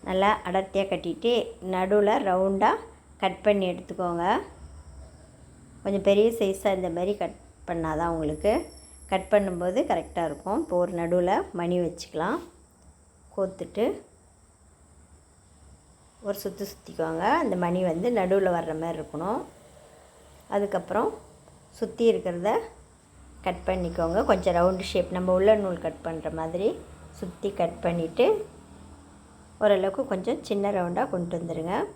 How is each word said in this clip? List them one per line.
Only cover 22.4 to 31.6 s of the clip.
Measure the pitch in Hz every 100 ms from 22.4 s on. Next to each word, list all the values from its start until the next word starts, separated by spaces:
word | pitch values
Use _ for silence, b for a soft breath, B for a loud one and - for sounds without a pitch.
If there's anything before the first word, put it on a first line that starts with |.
| 196 302 453 - - - _ - - - 185
கட் | 180 -
பண்ணிக்கோங்க. | 190 175 175 165 185 269
கொஞ்சம் | 190 185 170
ரவுண்டு | 180 185 190
ஷேப், | 190 180 180
நம்ம | 185 185
உள்ள | 196 220 196
நூல் | 170 165
கட் | 160 165
பண்ற | 165 156 160
மாதிரி | 160 175 214 403 - - - -
சுத்தி | 180 - 202 202
கட் | 170 -
பண்ணிட்டு | 175 170 165 - 285 415 - - - - - - - - - - - -
ஓரளவுக்கு | 214 196 190 196 262
கொஞ்சம் | 190 180 311 -
சின்ன | 202 196 202
ரவுண்டா | 175 175 269
கொண்டு | 180 170 175
வந்துருங்க. | 170 165